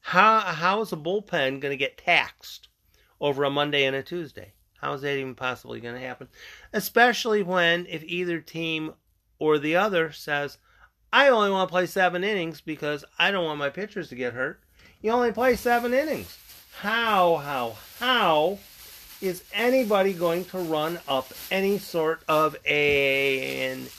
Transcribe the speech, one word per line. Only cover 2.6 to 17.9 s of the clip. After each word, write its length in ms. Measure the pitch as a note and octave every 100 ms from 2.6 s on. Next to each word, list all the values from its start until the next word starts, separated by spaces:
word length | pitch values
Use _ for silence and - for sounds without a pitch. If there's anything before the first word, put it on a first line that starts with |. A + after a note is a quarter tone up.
| _ _ _ _ _ _
over 240 | C#3+ C3+
a 60 | C#3+
Monday 340 | C#3+ D3 C#3+
and 120 | C3+ C3+
a 60 |
Tuesday. 500 | C3 F3 D#3 - - _ _ _
How 120 | C#3
is 100 | C#3+
that 140 | C#3+ C#3
even 180 | C3
possibly 460 | B2 B2+ B2+ B2 A#2
gonna 180 | A#2 B2
happen? 300 | B2+ B2 C3 - - - -
Especially 680 | A3 - - B3 A#3 A#3 G#3+
when, 440 | F3+ F#3 E3+ E3+ F3+
if 180 | E3+
either 360 | D#3+ F3 F3+ E3+
team 540 | D3+ D#3+ E3 D#3+ D#3 - _ _ _ _
or 200 | D#3 D3+
the 180 | C#3+ E3+
other 360 | G#3+ F#3 D#3+
says, 460 | D3 - D3 C#3+ - _ _ - _ _
"I 160 | A3+ C#4
only 220 | A#3+ G3+
wanna 180 | F#3+ F#3
play 180 | F3 F3
seven 360 | G3 F3+ F3
innings 360 | F#3+ G#3 E3 D3+
because 440 | - D3 D3 D3 - _
I 120 | F3
don't 140 | G3
want 140 | E3 D3+
my 120 | C#3+
pitchers 380 | C#3 G#3 - D#3
to 60 |
get 200 | B2 B2
hurt." 280 | A#2+ C3 E3+ _ _ - _
You 100 | G#3+
only 200 | A#3+ A#3+
play 240 | A3+ B3+ B3
seven 380 | A#3+ A#3+ A#3+
innings. 440 | B3 D#4 A3+ F2+ - - - - -
How, 560 | G3+ A3+ A#3 G3+ F3 E3
how, 400 | C#3+ C#3 A#2+ A2 -